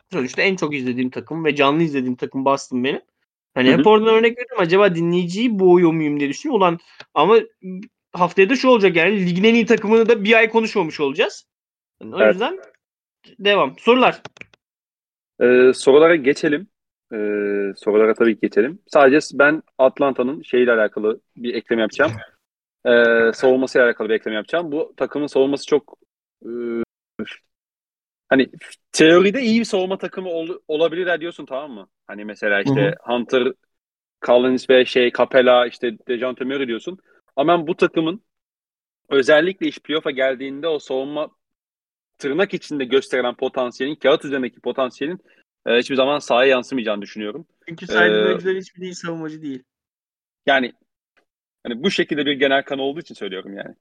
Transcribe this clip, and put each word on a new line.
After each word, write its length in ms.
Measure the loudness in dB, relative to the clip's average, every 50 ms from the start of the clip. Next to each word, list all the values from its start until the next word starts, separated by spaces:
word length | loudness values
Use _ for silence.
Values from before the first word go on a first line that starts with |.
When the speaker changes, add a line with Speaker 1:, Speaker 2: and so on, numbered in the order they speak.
| _ _ -8
Speaker 1:
Sonuçta 300 | -6 -6 -6 -4 -2 -2
en 140 | -2 -2
çok 180 | -2 -4 -6 -6
izlediğim 360 | -6 -6 -6 -4 -4 -6 -6
takım 340 | -6 -10 -10 -10 -10 -4 -2
ve 100 | -2 0
canlı 280 | 2 2 2 2 2 0
izlediğim 340 | -2 -2 -4 -4 -4 -6
takım 280 | -6 -8 -8 -8 -4 -2
Boston 400 | -2 -2 -2 -4 -6 -6 -4 -4
benim. 160 | -4 -4 -6 -8 _ _ _ _ _ _ _ _ _ _
Hani 140 | 0 2 4
Speaker 2:
Hı 100 | 4 4
Speaker 1:
hep 80 | 6
Speaker 2:
hı. 40 | 4
Speaker 1:
oradan 240 | 4 4 4 4 4
örnek 240 | 4 4 2 0 -2
veriyorum. 200 | -8 -8 -4 -4
Acaba 360 | -2 2 4 4 4 4 2
dinleyiciyi 640 | 0 -2 0 0 0 -2 -2 -4 -4 -2 -2 0 2
boğuyor 340 | 4 6 6 6 6 4 2
muyum 280 | 0 -2 -2 -2 -2
diye 80 | -4 -4
düşünüyorum. 340 | -4 -6 -6 -4 0 0 2
Ulan 160 | 0 0 -2 -8 _ _ -20 -20 _ -2
ama 240 | 0 2 4 4 4 2 0 _ _ -18 -16 -16 -16 -16 -18 _ _ _ _ -4
haftaya 380 | -2 -2 0 2 2 2 2
da 60 | 2
şu 120 | 2 4 4
olacak 280 | 4 4 4 2 2
yani. 300 | 2 2 2 0 0 -2
Ligin 180 | -2 0 2 4
en 100 | 4 4
iyi 120 | 4 4
takımını 420 | 2 2 0 2 2 2 4 4 4
da 160 | 2 0 2
bir 100 | 2 4
ay 160 | 4 4 2
konuşmamış 500 | 0 -2 -2 0 -2 -4 -4 -4 -4 -4
olacağız. 460 | -4 -4 -2 -2 -4 -4 -6 -10 -18 _ _ _ _ _ _ _ _ _ _ _
Yani 140 | -18 -12 -2
o 80 | 2 2
Speaker 2:
Evet. 120 | 2 2
Speaker 1:
yüzden 240 | 2 -2 -6 -6 -10 -14 -20 _ _ _ _ _ _ _ _ _ _ _ _ -18 -4
devam. 400 | 0 0 2 2 2 0 -4 -2
Sorular. 440 | 0 2 4 4 4 2 0 -2 -8 -20 -20 _ -20 -20 _ _ _ _ _ _ _ _ _ _ _ _ _ _ _ _ _ 0
Speaker 2:
Ee, 320 | 2 4 4 6 6 4 4
sorulara 420 | 4 4 4 6 8 6 6 4
geçelim. 520 | 4 2 0 0 0 -2 -2 -2 -4 -6 -10 _ _ _ _ _ _ _ _ -10
Ee, 40 | -6 -6 -4 -4 -4 -4 -4 -4 -4 -4 -6 -8
sorulara 380 | -6 -4 0 2 4 4 4 2
tabii 200 | 2 2 2 2
ki 60 | 0
geçelim. 380 | -2 -2 0 0 0 0 -4 -10 _
Sadece 520 | _ 2 4 6 6 6 4 0 -2 0 2
ben 240 | 2 2 2 0 -6 _ _ 0
Atlanta'nın 640 | 2 2 2 0 -2 -2 0 -2 -4 -4 -6 -8 -8
şeyle 300 | -2 0 2 2 2 2
alakalı 480 | 2 0 -2 -2 -4 -4 -4 -4 -6 _ _ _
bir 180 | -12 -10 -8 -8
ekleme 280 | -8 -6 -4 -2 -2 -2
yapacağım. 300 | -2 -2 -2 -2 -2 -4 -6 -14 -20 _ _ _ _ _ _ _ _ _ _ -2
Ee, 460 | 2 4 4 4 4 4 2 2 0 0
savunmasıyla 520 | 2 2 2 2 2 0 0 2 2 2
alakalı 220 | 2 0 -2 -4 -4
bir 60 | -4
ekleme 220 | -4 -4 -4 -6
yapacağım. 360 | -6 -6 -6 -6 -6 -6 -6 -6
Bu 220 | -8 -8 -8 -8
takımın 300 | -8 -8 -6 -6 -6 -8
savunması 400 | -2 0 0 0 0 0 -4 -4
çok, 320 | -2 -2 -2 -2 _ -14 _ _ _ _ _ _ _ _ _ -16
e, 60 | -14 -12 -10 -8 -8 -6 -8 -8 -10 _ _ _ _ _ -14 -14 -14 -16 -20 _ _ _ _ _ _ _ _ _ _ _ _ _ _ _ _ _ _
hani 220 | 0 2 2 0 -4 -12 -20 -20 -20 -20 _ _ 0
teoride 500 | 4 6 6 6 6 4 4 0 -2 -2
iyi 180 | 0 0 0
bir 40 | -2
savunma 340 | -2 -2 -4 -4 -4 -6 -8
takımı 300 | -8 -10 -10 -12 -10 -8
ol-, 320 | -8 -8 -8 -10 -12 -14 -8 -6
olabilirler 520 | -2 -2 -2 -2 -2 -4 -4 -4 -4 -6
diyorsun, 260 | -6 -10 -12 -14 -14
tamam 260 | -12 -12 -10 -10 -12 -14
mı? 160 | -18 -20 -20 _ _ _
Hani 180 | -18 -16 -14 -14
mesela 380 | -14 -12 -6 -4 -2 -2 0 0
işte 180 | 0 0 0
Speaker 1:
Hı 80 | 0 0
hı. 60 | -2 -4 -6
Speaker 2:
Hunter, 500 | -6 -4 -4 -4 -2 0 0 0 0 -4 -6 _ _ _ _ _ _ _ _ _ _ _ _ 0
Collins 440 | 2 2 4 4 2 0 -2 0 4
ve 140 | 4 4 4
şey, 280 | 2 2 0 0 0 0
Capela, 540 | 0 -2 2 2 4 4 6 4 4 2
işte 320 | 0 -4 -6 -8 -8 -8 -8 _ -8
Dejounte 360 | -6 -6 -6 -8 -8 -8 -8
Murray 240 | -6 -6 -6 -6 -6
diyorsun. 300 | -6 -8 -8 -12 -14 -16 _ _ _ _ _ _ _
Ama 220 | -2 0 2 2 0
ben 80 | 0
bu 100 | -4 -2
takımın 460 | 0 0 0 0 -2 -4 -4 -6 -8 -14 _ _ _ _ _ _ _ _ _ _ _ _ _ _ _ _ _
özellikle 580 | 0 0 4 4 4 4 4 2 -2 -6 -6
iş 120 | -8 -8 -8
playoff'a 320 | -10 -6 -6 -6 -4 -6
geldiğinde 580 | -4 -2 -2 -2 -4 -4 -8 -12 -12 -8 -6 -6
o 100 | -6 -6
savunma 520 | -6 -6 -6 -6 -6 -6 -8 -8 -10 -10 _ _ _ _ _ _ _ _ _ _ _ _ _ _ _ _ _ _
tırnak 360 | -6 -4 -2 -2 -2 -2 -2
içinde 300 | -6 -10 -10 -8 -8 -4
gösterilen 500 | 0 0 0 0 0 -2 -2 -2 -2 -4
potansiyelin, 600 | -4 -6 -6 -4 -4 -6 -6 -6 -8 -8 -8 -6
kağıt 300 | -2 2 2 2 2 0
üzerindeki 360 | -4 -6 -6 -6 -6 -10 _
potansiyelin, 580 | -10 -8 -4 -4 -4 -6 -6 -8 -8 -8 -8 -10 _ _ _ _ _ _ _ _ _
e, 120 | 0 0 0
hiçbir 180 | 0 0 0
zaman 220 | 0 0 0 0 -2
sahaya 320 | -2 0 0 2 4 4
yansımayacağını 520 | 4 2 0 -4 -8 -6 -4 -4 -6 -6 -8
düşünüyorum. 440 | -12 -12 -10 -10 -10 -10 -12 -16 _ _ _ _ -18
Speaker 1:
Çünkü 180 | -16 -16 -10
saydığın 380 | -4 0 0 2 2 2 2 2
Speaker 2:
Ee, 20 |
Speaker 1:
oyuncuların 340 | 0 0 -2 -2 -4 -4 -6
hiçbiri 240 | -8 -12 _ -16 -16
iyi 100 | -14 -14
savunmacı 480 | -12 -12 -10 -10 -10 -10 -12 -12 -12 -12
değil. 200 | -12 -12 -14 -16 _ _ _ _ _ _ _ _ _ _ _ _ _ _ _ _
Speaker 2:
Yani 260 | 0 0 2 0 -2 -8 _ _ _ _ _ _ _ _ _ _ _ _ _ _ _ _ _ -12
hani 160 | -12 -10 -4 -4
bu 80 | -2
şekilde 360 | -2 -2 -4 -4 -4 -4 -2
bir 60 | -4 -2
genel 300 | 0 0 0 0 0 -2
kanı 200 | -4 -6 -6 -6
olduğu 180 | -6 -6 -8
için 140 | -12 -18 -16
söylüyorum 420 | -14 -12 -12 -10 -12 -12 -14 -16
yani. 180 | -16 -16 -16 -18 _